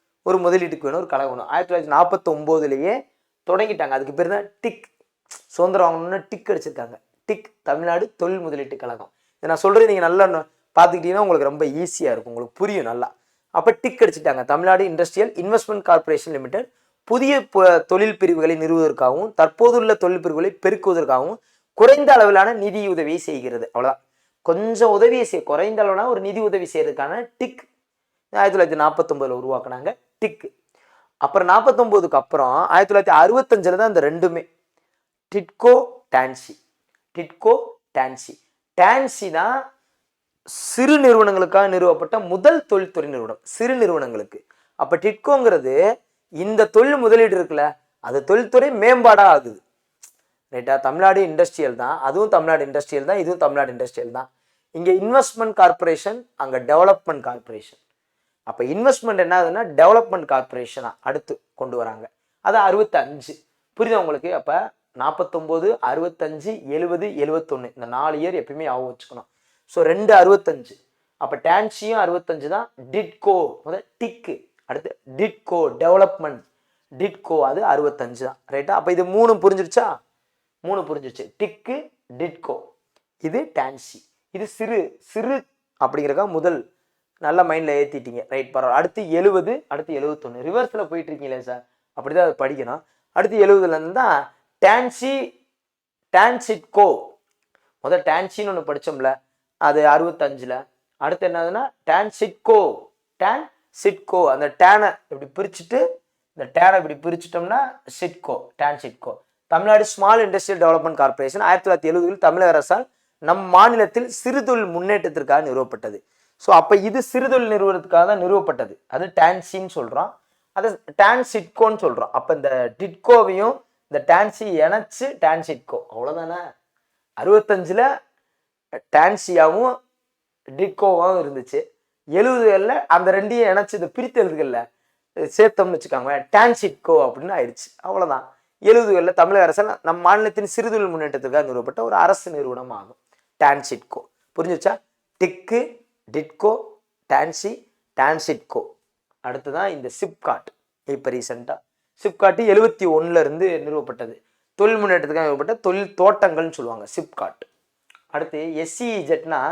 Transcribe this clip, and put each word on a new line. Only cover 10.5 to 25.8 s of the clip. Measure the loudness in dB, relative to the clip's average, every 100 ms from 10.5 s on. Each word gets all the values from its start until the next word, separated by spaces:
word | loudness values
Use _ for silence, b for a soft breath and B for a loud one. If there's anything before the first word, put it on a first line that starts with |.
| _ _ 4
பார்த்துக்கிட்டீங்கன்னா | 4 4 -2 0 2
உங்களுக்கு | 2 0
ரொம்ப | -2 -4
ஈஸியா | -4 -8 -6 -4
இருக்கும், | -4 -8
உங்களுக்கு | -14 -14 -6
புரியும் | -4 -4 -6
நல்லா. | -6 -8 _ _ _ _ -2
அப்ப | 0 0
டிக் | -2 2
அடிச்சிட்டாங்க. | 2 2 -4 -4 -2
தமிழ்நாடு | 0 4 2 2
இண்டஸ்ட்ரியல் | -2 -4 -2 -4 -4
இன்வெஸ்ட்மெண்ட் | -2 -2 -2 -6
கார்ப்பரேஷன் | 2 2 2 -4 -4
லிமிடெட் | -12 -8 -10 -10 _ _ _
புதிய | -4 -2 0 0 0
ப-, | 4 6 6
தொழில் | 4 0 0 0
பிரிவுகளை | 0 2 0 0
நிறுவுவதற்காகவும் | 0 0 0 2 0 0 -2
தற்போதுள்ள | 2 2 4 4 4 2 0
தொழில் | 0 -2
பிரிவுகளை | -4 -4 -4 -2 -2
பெருக்குவதற்காகவும் | -2 -2 -2 0 -2 -2 -8 _ _ _
குறைந்த | 4 6 8 8
அளவிலான | 6 8 6 4
நிதி | 0 -6 -6 -4
உதவியை | -4 -4 -6
செய்கிறது. | -6 -8 -8 -10 -8
அவ்வளவுதான், | -4 -2 -2 _ _ _ _ -2
கொஞ்சம் | -2 -2 2 2
உதவியை | 6 4 4 -2
செய்-, | -6
குறைந்த | -4 -2 -2 0